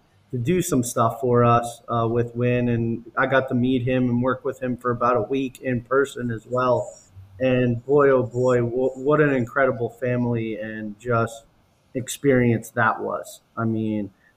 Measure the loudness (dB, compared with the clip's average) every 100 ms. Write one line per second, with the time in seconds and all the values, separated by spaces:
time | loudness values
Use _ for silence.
0 | _ _ _ -6 0 0 0 0 0 0
1 | 0 0 2 4 6 4 0 -8 -6 -2
2 | 0 0 -2 -2 0 0 0 0 0 -4
3 | -6 -2 0 2 0 0 2 0 0 0
4 | 0 0 0 -2 -4 -6 -6 -4 -4 0
5 | 0 0 0 -2 -4 -6 -4 -4 0 0
6 | 0 -2 -6 -8 -6 -2 2 0 -2 -12
7 | _ -20 -20 -4 0 2 2 0 2 4
8 | 6 4 2 0 2 2 0 0 -2 -2
9 | 2 4 4 2 -2 0 0 0 -6 -6
10 | -4 -2 -2 -2 -4 -8 -8 -10 -12 -10
11 | -2 0 0 -6 -20 _ _ _ _ -10
12 | -8 -2 2 4 4 2 -2 -2 0 0
13 | -4 -6 -8 -18 _ -6 -4 -2 -2 -4
14 | -6 -12 _